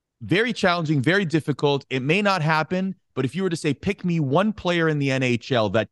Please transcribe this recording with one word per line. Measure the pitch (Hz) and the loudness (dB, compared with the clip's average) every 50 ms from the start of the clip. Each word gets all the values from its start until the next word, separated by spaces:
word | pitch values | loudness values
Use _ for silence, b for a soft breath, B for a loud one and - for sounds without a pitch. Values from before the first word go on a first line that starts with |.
| _ _ _ - | _ _ _ -16
very | 117 95 165 202 240 247 | -4 0 0 2 2 0
challenging, | - - 202 180 175 175 160 143 160 139 | -2 0 2 2 2 2 0 0 0 2
very | 120 151 185 208 196 | 2 2 2 2 0
difficult. | 147 160 156 - 156 131 - 156 143 143 135 - - | 0 -2 -2 -2 -2 -4 0 0 0 0 0 -2 -4
It | 127 131 | -6 -4
may | 123 143 170 208 | 0 0 0 2
not | 208 202 190 180 | 2 0 0 0
happen, | 147 160 160 156 156 - 185 185 190 190 180 _ _ _ - | 0 0 0 0 0 -2 -4 -4 -4 -4 -6 _ _ _ -6
but | 131 135 | -4 -4
if | 123 143 | -2 -2
you | 185 | -2
were | 190 185 | -2 -2
to | 165 | -2
say, | - - 151 131 | -2 -2 -2 -2
"Pick | - - 190 202 - - | -2 -4 -6 -6 -4 -2
me | 175 170 165 | -2 0 0
one | 147 127 139 180 208 220 | 0 2 2 2 2 0
player | 202 - - 175 175 170 165 160 | -2 -2 -2 -2 0 2 2 0
in | 151 147 | 0 0
the | 139 135 | 0 0
N | 131 131 | 0 0
H | 131 123 120 113 - - | 2 0 0 0 0 0
L | 135 117 107 101 | 0 2 2 2
that | 95 113 104 - | 2 0 0 -2